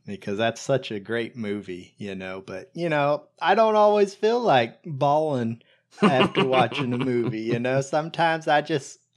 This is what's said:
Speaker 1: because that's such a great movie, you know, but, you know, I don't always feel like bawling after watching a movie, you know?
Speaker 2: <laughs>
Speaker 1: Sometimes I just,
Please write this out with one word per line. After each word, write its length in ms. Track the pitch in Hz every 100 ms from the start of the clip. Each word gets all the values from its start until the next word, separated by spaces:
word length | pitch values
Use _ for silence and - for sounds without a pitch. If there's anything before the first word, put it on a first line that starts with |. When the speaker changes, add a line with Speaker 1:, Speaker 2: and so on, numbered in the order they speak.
| 107
Speaker 1:
because 320 | 98 107 101
that's 220 | 113 113
such 280 | - 131 -
a 100 | 104
great 360 | 98 117 113 120
movie, 580 | 104 104 95 90 92 -
you 160 | 101
know, 280 | 95 95 95 -
but, 240 | - -
you 160 | 170 170
know, 360 | 147 143 147 - _
I 120 | 170
don't 200 | 202 220 214
always 380 | 208 208 202
feel 260 | - 214 240
like 380 | 220 135 117 - 175
bawling 760 | 135 143 151 156 131 113 117 _ _ _ -
after 440 | 202 131 202 - 131
watching 460 | 131 120 143 127
a 60 | 123
movie, 420 | 131 120 120 110
you 180 | 113 117
know? 220 | 127 135
Speaker 2:
<laughs> 20 |
Speaker 1:
Sometimes 680 | 135 151 160 - 165 160 156
I 120 | 151
just, 380 | 151 156 - - _